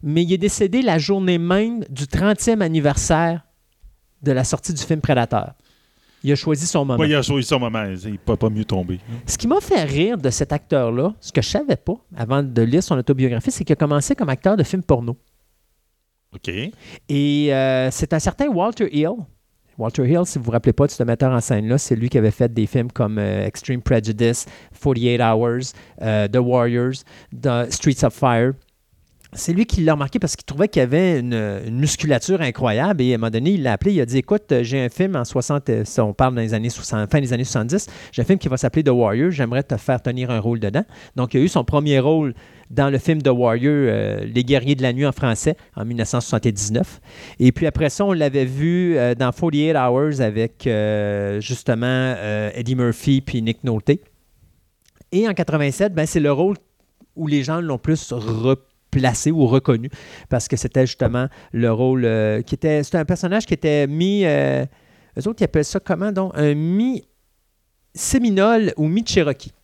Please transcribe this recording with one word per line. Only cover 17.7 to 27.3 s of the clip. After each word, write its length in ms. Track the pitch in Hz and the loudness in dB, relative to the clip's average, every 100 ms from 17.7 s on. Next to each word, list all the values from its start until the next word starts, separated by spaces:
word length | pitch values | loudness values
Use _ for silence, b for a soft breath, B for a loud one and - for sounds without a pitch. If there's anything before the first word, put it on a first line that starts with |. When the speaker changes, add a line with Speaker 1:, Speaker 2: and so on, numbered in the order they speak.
| 131 131 | 2 0
Speaker 1:
c'est 220 | - 151 | -2 -2
un 60 | 160 | 0
certain 280 | 165 - 285 | -2 -2 0
Walter 420 | 190 202 233 208 | 0 -2 -2 -2
Hill. 220 | 147 156 233 160 _ _ _ _ - | 0 0 -2 -10 _ _ _ _ -6
Walter 320 | 113 - 123 | -4 0 2
Hill, 140 | 170 180 | 2 0
si 140 | 143 | -2
vous 60 | 117 | -2
vous 60 | |
rappelez 220 | 117 127 | 2 2
pas 140 | - 143 | 4 2
de 40 | |
ce 120 | - | 2
metteur 280 | 120 117 135 | -2 2 2
en 80 | 123 | 2
scène-là, 380 | - 113 110 135 | 0 0 2 0
c'est 180 | - 117 | 0 0
lui 140 | 120 | 2
qui 80 | 127 | 4
avait 140 | 107 | 2
fait 200 | - 123 | 2 0
des 140 | 117 107 | 0 0
films 260 | 135 120 | 0 -4
comme, 280 | - 107 107 | -2 -2 0
euh, 260 | 101 98 98 | -2 -2 -4
Extreme 380 | - - 123 | -6 -6 -4
Prejudice, 640 | - 120 107 107 117 120 - B B | 0 0 0 0 0 0 -6 B B
Forty-eight 480 | - 147 120 120 120 | -6 -2 0 0 2
Hours, 500 | 117 110 120 120 131 B B B | 2 2 0 -2 -6 B B B
euh, 260 | 110 107 104 | -2 0 2
The 100 | 120 | 0
Warriors, 680 | 123 123 120 120 127 131 - B B | 2 2 2 0 -2 -4 -12 B B